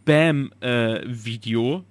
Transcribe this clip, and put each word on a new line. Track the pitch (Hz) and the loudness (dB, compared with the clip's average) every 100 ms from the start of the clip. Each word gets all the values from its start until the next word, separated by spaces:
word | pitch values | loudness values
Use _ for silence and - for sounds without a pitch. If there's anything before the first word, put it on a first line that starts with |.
Bam, | - 151 165 147 135 - | 2 4 4 2 -2 -6
äh, | 123 120 113 113 | -2 0 0 -2
Video. | 120 117 110 113 113 113 120 175 180 | -6 -8 -8 -8 -2 0 0 -2 -8